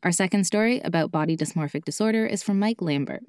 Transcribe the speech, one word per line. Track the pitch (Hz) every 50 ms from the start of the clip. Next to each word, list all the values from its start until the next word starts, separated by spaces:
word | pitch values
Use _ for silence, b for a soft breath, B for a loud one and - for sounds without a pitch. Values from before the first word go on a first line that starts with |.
| -
Our | 180 175
second | - 190 185 - 202 190 -
story | - 208 214 226 247 254
about | - - 170 170 156 - -
body | 160 156 160 165
dysmorphic | 160 160 - - 170 156 143 - 147 160
disorder | - 147 - 214 220 220 226 220
is | - - 202 -
from | - 202 196
Mike | 202 220 226 - 185
Lambert. | 165 147 143 139 - - - -